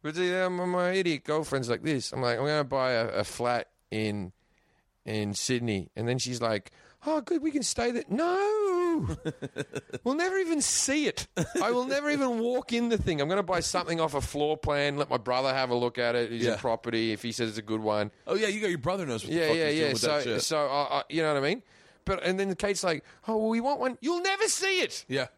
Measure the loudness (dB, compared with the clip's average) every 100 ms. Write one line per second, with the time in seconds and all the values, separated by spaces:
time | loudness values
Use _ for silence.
0 | -6 0 0 2 0 0 0 2 2 2
1 | 2 0 0 0 0 -2 0 0 0 0
2 | -2 -2 0 2 2 0 0 0 2 2
3 | 0 0 -4 -2 0 0 -2 _ _ -2
4 | 0 -2 -6 -12 _ _ _ _ _ _
5 | -6 -2 -2 -2 0 0 0 -2 -4 -4
6 | -2 -2 -2 -2 0 -2 -4 -20 -20 _
7 | -2 -2 0 -2 0 -2 -2 0 0 -2
8 | -2 0 0 2 2 2 2 2 2 0
9 | -2 -4 -6 -8 -10 -8 -8 -8 -8 -6
10 | -2 0 0 0 0 0 2 0 2 2
11 | 0 -4 -6 -4 -2 0 0 0 0 -2
12 | 0 0 0 0 0 -2 -2 0 2 0
13 | 0 0 2 0 2 0 0 -2 0 0
14 | 0 0 -2 0 0 0 0 2 2 0
15 | 0 0 0 0 2 0 2 2 0 0
16 | 0 2 0 0 0 0 0 -2 0 0
17 | 0 -2 -4 -2 -2 -4 -4 -2 2 2
18 | 0 -6 -2 0 0 0 -2 -2 -2 -2
19 | -2 -4 -2 0 2 2 2 2 2 2
20 | 2 0 0 -2 0 0 2 0 0 0
21 | -2 0 2 2 2 -2 -6 -20 -20 -12
22 | -4 -2 0 0 0 0 -2 0 0 -2
23 | -6 -14 -4 0 2 2 0 0 0 -2
24 | -2 0 0 0 0 0 2 2 0 -4
25 | -4 -4 -4